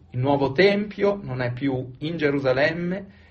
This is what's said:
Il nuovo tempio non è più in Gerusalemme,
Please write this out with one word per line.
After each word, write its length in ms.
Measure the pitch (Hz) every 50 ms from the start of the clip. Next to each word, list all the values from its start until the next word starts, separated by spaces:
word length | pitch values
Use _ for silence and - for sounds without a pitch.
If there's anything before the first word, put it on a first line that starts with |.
| - -
Il 80 | - 123
nuovo 320 | 127 139 143 139 139 131 139
tempio 640 | 180 185 202 202 202 208 208 - 202 202 202 202 101
non 200 | 131 131 127 127
è 100 | 127 123
più 400 | 123 - 139 139 127 127 127 - - -
in 160 | 147 156 170
Gerusalemme, 920 | 160 151 143 139 143 139 131 127 135 147 156 165 175 175 175 185 202 196 - - - - -